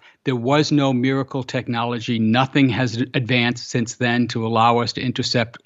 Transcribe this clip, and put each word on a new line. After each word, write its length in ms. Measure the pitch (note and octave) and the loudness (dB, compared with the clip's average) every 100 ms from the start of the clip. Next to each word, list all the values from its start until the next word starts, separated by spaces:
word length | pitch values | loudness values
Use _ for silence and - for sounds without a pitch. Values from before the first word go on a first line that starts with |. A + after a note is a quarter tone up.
| - _ | -20 _
There 120 | - B2 | -4 -2
was 340 | A#2+ D3 D#3 | 2 2 4
no 220 | D3 C3+ | 2 2
miracle 500 | B2 C3 C3+ C3+ C3+ | 2 0 -2 -4 -6
technology. 720 | B2 B2+ A#2 A#2+ A#2+ A#2+ A#2 A2+ | -6 -6 -4 -4 -4 -4 -4 0
Nothing 520 | A2 B2 C3 D3 C3 | 2 2 2 4 2
has 260 | A2 B2+ A2+ | 2 -2 -2
advanced 760 | B2+ C3+ A2+ B2+ A#2+ A#2+ - | -4 -2 0 0 0 -2 -4
since 260 | B2 A2+ - | -4 -4 -2
then 300 | B2 A#2+ A#2 | -2 0 -2
to 180 | A#2+ A2+ | -2 0
allow 300 | A2+ A#2 A#2 | 2 4 2
us 160 | A2+ | 0
to 80 | - | -4
intercept 560 | B2+ A#2+ B2 B2+ A#2 - | -4 -4 -2 -2 -2 -6